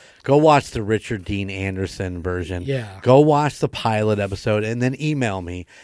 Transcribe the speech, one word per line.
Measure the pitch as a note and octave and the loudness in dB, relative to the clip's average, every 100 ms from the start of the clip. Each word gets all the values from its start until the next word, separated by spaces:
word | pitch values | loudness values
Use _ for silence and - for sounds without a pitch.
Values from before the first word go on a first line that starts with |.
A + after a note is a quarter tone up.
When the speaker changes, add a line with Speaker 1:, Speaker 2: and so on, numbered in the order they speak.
| - _ | -20 _
Speaker 1:
go | - C#3+ | 2 4
watch | D#3 C#3 - | 6 4 2
the | A#2+ | -6
Richard | G#2 A2 - G#2+ | -2 -2 -2 -8
Dean | F2 G2+ G2 | -6 -4 -4
Anderson | F#2+ G2 F#2 F#2+ - F#2 F2+ | -6 -6 -4 -6 -6 -8 -6
version. | F2+ F2+ F2 F2+ | -6 -6 -6 -6
Speaker 2:
Yeah. | C3 C3+ G#2+ F#2+ | -6 -6 -8 -4
Speaker 1:
Go | A#2+ C3+ | 4 6
watch | D3+ D3 D3 - | 6 4 0 -2
the | D3 | -6
pilot | - A2+ G#2+ G#2+ G2+ | -2 0 2 2 0
episode | G2+ G2+ A2+ G#2+ G#2+ | -2 -4 -2 -2 -2
and | A#2+ | -2
then | B2+ C3+ | -2 -2
email | D3+ D3 A#2 F#2+ | -4 -2 -2 -4
me | F2 F2+ F2+ - | -6 -10 -12 -18